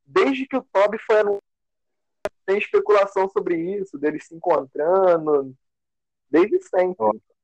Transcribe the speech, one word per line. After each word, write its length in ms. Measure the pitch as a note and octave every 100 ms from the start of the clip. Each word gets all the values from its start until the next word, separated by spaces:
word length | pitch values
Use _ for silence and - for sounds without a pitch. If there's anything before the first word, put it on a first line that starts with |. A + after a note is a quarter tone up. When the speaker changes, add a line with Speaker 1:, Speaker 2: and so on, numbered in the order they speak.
Speaker 1:
desde 420 | _ C#3 A#3+ C4+ C4+
que 100 | C4
o 60 | -
Tobey 300 | F#3+ G#3 G#3+ -
foi 140 | G#3+
anunciado. 220 | G#3 G3+ - _ _ _ _ _ _ _ - _
Tem 140 | - G3+
especulação 720 | G3+ G#3 G3 G#3 G3+ G3 F#3+
sobre 260 | G#3 F3+ E3+ E3+ G3+
isso, 180 | F#3+ C#3+
deles 300 | D3 D#3 -
se 80 |
encontrando, 1200 | E3 F3 D3+ C3+ - D3+ F#3+ F#3 E3+ D#3 D3 C3+ C3 _ _ _ _ _ _ _
desde 300 | D3 G#3 F#4
sempre. 360 | - F#3+ F#3 F3+
Speaker 2:
Ó, 140 | G#3+ G#3+ _ _